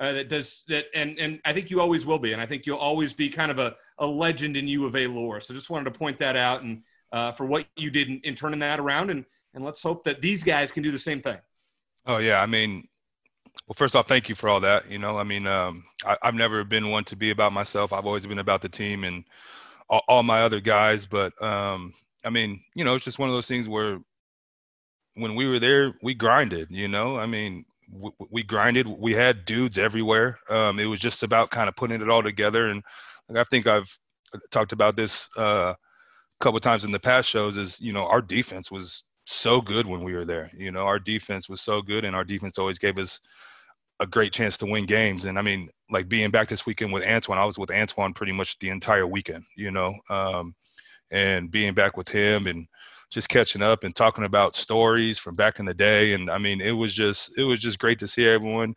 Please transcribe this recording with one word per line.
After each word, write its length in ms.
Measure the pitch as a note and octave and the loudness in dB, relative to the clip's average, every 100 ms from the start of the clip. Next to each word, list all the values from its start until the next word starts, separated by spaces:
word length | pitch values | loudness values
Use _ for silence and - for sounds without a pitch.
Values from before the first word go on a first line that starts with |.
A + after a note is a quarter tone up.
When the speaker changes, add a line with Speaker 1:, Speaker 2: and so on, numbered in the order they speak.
Speaker 1:
uh, 120 | C3+ | -4
that 160 | C#3 C3+ | -4 -4
does 360 | D3+ C3+ - - | -6 -6 -10 -4
that. 180 | D3+ D3+ | -4 -4
And, 240 | D#3+ D3+ D#3 | -4 -4 -4
and 220 | D#3 D#3 D3+ | -6 -4 -4
I 80 | |
think 160 | D3+ E3 | -4 -2
you 100 | F3+ | 2
always 240 | F3 E3 | 2 2
will 140 | D3 D#3 | 0 0
be. 160 | A#2 | 0
And 80 | A2 | -2
I 40 | A#2 | -4
think 200 | C#3 D3 | -6 -6
you'll 100 | C#3+ | -4
always 380 | C#3+ D#3+ D3 | -2 0 -2
be 160 | - C#3+ | -2 -4
kind 200 | C#3+ D#3 | -2 -2
of 80 | C3 | 0
a, 180 | B2 - _ - | -2 -4 _ -6
a 80 | D3 | -4
legend 500 | D3 E3 D3 D3 C#3 | 0 0 0 -2 -4
in 120 | C#3+ | -2
U 160 | C#3+ | -2
of 120 | C#3 B2+ | -2 0
A 100 | B2+ | -2
lore. 340 | A#2+ A#2 G#2 | -2 -6 -6
So 140 | - | -10
just 160 | B2+ - | -14 -8
wanted 200 | E3 C#3 | -6 -6
to 80 | - | -6
point 200 | D3+ C3+ | -6 -2
that 180 | C#3 B2+ | 0 2
out 260 | B2 C3 | 2 0
and, 200 | B2 A2+ _ _ _ | -4 -10 _ _ _
uh, 200 | A#2+ A#2+ | -4 -4
for 140 | A#2+ C3+ | -4 -2
what 200 | D3 - - | -2 -2 -8
you 140 | D3+ | -4
did 180 | C#3 B2+ | -2 -2
in, 120 | C3 | -4
in 120 | D3+ | -8
turning 240 | C3+ D3+ D3+ | -6 -4 -2
that 220 | D3 D3+ | -2 0
around. 280 | C#3+ C#3+ G3 | 0 0 -2
And, 160 | D3+ B2 _ _ | -4 -8 _ _
and 100 | - | -12
let's 180 | C#3 D3+ | -10 -6
hope 220 | E3+ E3+ | -4 -2
that 160 | D#3+ C3+ | -2 -2
these 220 | D#3+ G3+ | -2 0
guys 280 | D#3+ D3+ C#3+ | 2 2 0
can 120 | - | -2
do 80 | D3+ | -4
the 80 | C#3 | -2
same 240 | - C#3+ | -4 -4
thing. 160 | C3 G2 _ _ _ _ _ _ | -6 -8 _ _ _ _ _ _
Speaker 2:
Oh, 140 | - A#2 | -2 0
yeah. 240 | A2 G2+ | 4 4
I 40 | G2+ | 4
mean, 400 | A2+ G#2+ F#2+ - _ _ _ _ _ _ - - | 2 0 -2 -12 _ _ _ _ _ _ -20 -14
well, 100 | - | 0
first 200 | C#3 C3 | 2 4
off, 120 | - | 4
thank 200 | C3 A#2 | 2 0
you 60 | |
for 160 | G#2+ G#2+ | -2 2
all 100 | G2+ | 2
that. 300 | F#2+ G2+ - | 4 2 2
You 80 | G2+ | -6
know, 180 | G2+ G#2+ | -6 -4
I 60 | |
mean, 240 | G#2 G2+ G2+ | -4 -4 -2
um, 380 | G2 F2+ F2 F2 - | -2 -2 -6 -16 -8
I, 140 | G2+ G#2 | -2 0
I've 120 | A#2+ | 0
never 300 | A#2 A#2 G#2+ | 0 0 0
been 260 | G2+ A2 G#2+ | 0 -2 0
one 140 | G#2+ | -2
to 120 | G#2 G2 | -4 -4
be 140 | A2 | -2
about 240 | G#2+ G#2 | 2 2
myself. 400 | G2+ G2+ G#2 G2+ | 0 -2 -2 -2
I've 100 | G2 | -2
always 220 | G2+ G#2 G2 | -2 -4 -4
been 140 | G2+ | -4
about 200 | G2 F#2+ | 0 0
the 80 | F#2+ | -2
team 360 | - G#2 G2+ | -8 -6 -6
and 200 | F#2+ F2 - - - - - - - | -6 -8 -12 -20 -20 -20 -20 -18 0
all, 140 | A2 - | 2 6
all 140 | B2 | 4
my 200 | A#2 A2+ | 6 4
other 180 | A2+ G#2+ | 4 2
guys. 460 | G2+ G#2 G#2+ G#2+ G2 | 2 4 4 2 0
But, 260 | G#2 F#2+ - | -2 -2 -4
um, 520 | G#2+ G2+ G2+ F#2+ F2+ - _ _ | -4 -2 -4 -6 -10 -18 _ _
I 40 | A2 | -4
mean, 320 | A#2 G#2+ G2 - | -2 -2 -4 -10
you 100 | - | -4
know, 120 | B2+ B2+ | 0 0
it's 80 | |
just 140 | - A#2+ | -2 -4
one 120 | C3+ | -2
of 40 | |
those 120 | B2+ A#2 | -2 -2
things 220 | B2 A2 | -4 -4
where 300 | G#2+ G#2+ F#2+ E2 _ _ _ _ _ _ _ _ _ _ | -2 -2 -4 -10 _ _ _ _ _ _ _ _ _ _
when 220 | - A2+ A2 | -8 -6 -2
we 100 | C3+ | 0
were 140 | B2 | 2
there, 340 | A#2+ C#3 C#3 - | 6 6 4 0
we 100 | A#2 | -6
grinded, 560 | B2 A2+ B2+ B2+ F2 D#2+ | 2 6 6 4 0 -6
you 180 | F2+ G2+ | -6 -2
know? 280 | G2+ A#2 C3 | 0 -2 -2
I 80 | |
mean, 400 | A2 A2 G#2 F2+ D#2 _ - | -4 -4 -6 -8 -14 _ -20
w-, 240 | F#2+ G2+ - | -14 -14 -14
w-, 100 | F#2+ | -8
we 100 | A#2 | -6
grinded. 460 | G#2 G#2+ A2+ A#2+ A#2+ | -2 4 4 4 2
We 260 | G2 A2+ | -2 0
had 300 | A2 B2+ A2+ | 4 4 4
dudes 340 | F2 A2+ B2+ G2 | 0 -2 0 2
everywhere. 600 | G#2+ A2 A2 A2 A#2+ A#2+ - | 0 2 2 4 2 0 -2
Um, 300 | A2 G#2+ G2+ | 0 2 0
it 60 | G#2+ | -2
was 120 | G#2 | -2
just 240 | A2+ - | -4 -4
about 300 | A2 A2+ A#2 | 2 2 2
kinda 180 | A#2+ G#2 | 0 -2
putting 300 | - A#2+ A#2 | -2 -4 -2
it 80 | G#2+ | 2
all 140 | A2+ | 2
together. 440 | G#2+ G2+ G#2 A2+ A2+ | 2 0 0 2 0
And, 140 | G#2 - - - - - | -2 -10 -18 -20 -20 -4
like, 100 | A2+ | -2
I 100 | A#2 | 2
think 200 | B2+ A2+ | 2 4
I've 200 | G#2+ F#2+ - _ _ _ G2+ - | 2 2 -10 _ _ _ -20 -4
talked 220 | - G#2+ | -2 0
about 240 | G#2+ G#2+ G#2 | 2 2 2
this, 320 | A2 - - - | -2 -4 -8 -2
uh, 360 | G#2+ G#2 F2+ | 0 2 0
a 40 | F2+ _ _ _ _ _ - | -2 _ _ _ _ _ -2
couple 180 | C3 A2+ | 2 2
times 260 | B2 A2+ | 4 2
in 60 | G#2 | 0
the 80 | G2+ | -2
past 300 | B2+ B2+ A#2+ | 2 4 4
shows 280 | A2 G#2 G2+ | 0 0 -2
is, 240 | G2 - | -6 -8
you 120 | A#2 | -6
know, 120 | G2+ F2 | -4 2
our 140 | A2+ | 2
defense 520 | G#2 G2 - F#2 F2+ | 2 -2 -2 -6 -12
was 320 | F#2+ F2+ - - _ - | -12 -12 -14 -18 _ -12
so 340 | - A2+ B2 | -4 2 2
good 260 | G#2+ G#2+ G#2+ | 2 0 -2
when 160 | F2+ | -4
we 120 | F2+ | -6
were 100 | F2+ | -6
there. 260 | E2+ E2+ E2 F#2 | -4 -6 -8 -12
You 160 | F#2+ | -10
know, 100 | F#2 | -4
our 160 | G2 G2+ | -2 -2
defense 500 | G2 A2 - G2 - | -2 -6 -4 -8 -8
was 120 | F#2+ | -8
so 200 | - G#2 | -2 -2
good, 240 | G2 G#2 | -2 -4
and 120 | G#2+ F#2+ | -2 -4
our 80 | |
defense 340 | F#2 G2+ F#2+ F#2 | -4 -6 -6 -4
always 200 | F#2+ F2+ | -4 0
gave 200 | G2+ F#2+ | -2 0
us 220 | F#2+ - _ - - - - _ _ - | -4 -8 _ -20 -20 -20 -20 _ _ -8
a 60 | G#2 | -2
great 260 | A2+ G#2 | 0 0
chance 240 | - A2 - | 0 -2 -2
to 80 | G2+ | -4
win 180 | G#2+ | -2
games. 420 | F#2+ G#2 A2 F#2 F#2+ | 0 2 2 0 -4
And, 120 | F#2+ | -2
I 40 | |
mean, 260 | G#2 G2 E2+ - _ | -2 -2 -6 -16 _
like, 180 | G#2 F2+ | -4 0
being 220 | A2+ G#2+ | 0 2
back 180 | A2 A2 | 2 2
this 180 | G#2+ - | -2 -6
weekend 260 | G#2 G#2+ | -4 -4
with 120 | F#2+ | -2
Antoine, 340 | F#2 A2+ - F#2+ | 0 0 2 0
I 60 | |
was 120 | G#2 G2 | 0 -2
with 140 | F#2+ | -4
Antoine 440 | F#2+ G#2+ - G2 | -2 -2 -2 -4
pretty 180 | F2+ G2+ | -4 -4
much 260 | F#2+ F#2+ - | -4 -4 -6
the 120 | F#2+ | -8
entire 360 | F#2+ G2+ G#2 F2+ | -4 2 2 2
weekend, 380 | G2 - E2 - - | -2 -6 -10 -14 -10
you 140 | G2+ | -6
know, 240 | F#2+ F#2 G2 - | -2 -2 -4 -6
um, 460 | G2+ F#2+ F2+ F2 F2+ _ - - - _ | -2 -2 -2 -6 -12 _ -20 -20 -20 _
and 400 | F#2+ G2 F#2 F2 | 0 2 2 0
being 200 | G#2+ G#2 | 0 0
back 240 | F#2+ G2 - | 4 2 2
with 120 | F2+ | -4
him 400 | G#2 G#2 G#2 F#2+ | 0 2 2 0
and 180 | E2+ E2 _ - - _ | -6 -10 _ -20 -20 _
just 180 | - - | -6 2
catching 340 | B2 A2 G2 | 4 4 4
up 220 | G#2 A2 | 2 2
and 100 | F#2+ | 0
talking 300 | - A2+ A2 | 2 2 2
about 320 | G2+ G2+ G2 - | 2 4 4 2
stories 600 | - A2+ A2+ A#2 A2+ A2 | 0 4 4 4 2 -2
from 180 | - F2 | -6 0
back 240 | G#2+ - | 2 2
in 40 | |
the 80 | G2 | -4
day. 420 | F2 G2+ G#2 G#2+ | 2 4 6 4
And, 140 | G2 F2+ | 2 0
I 100 | F#2 | -2
mean, 220 | G2+ G2 | -2 -2
it 120 | G2 | -2
was 200 | A#2 A2+ | -2 -2
just, 440 | G2 G#2 G#2 - - | 0 0 -2 -6 -2
it 60 | |
was 160 | C3+ A#2+ | 0 0
just 180 | A#2 G2+ | -2 0
great 220 | A#2 A2+ | 2 0
to 80 | G#2 | 0
see 180 | - A#2 | 2 6
everyone, 480 | A2+ A2 A2 A2+ | 6 2 -2 -2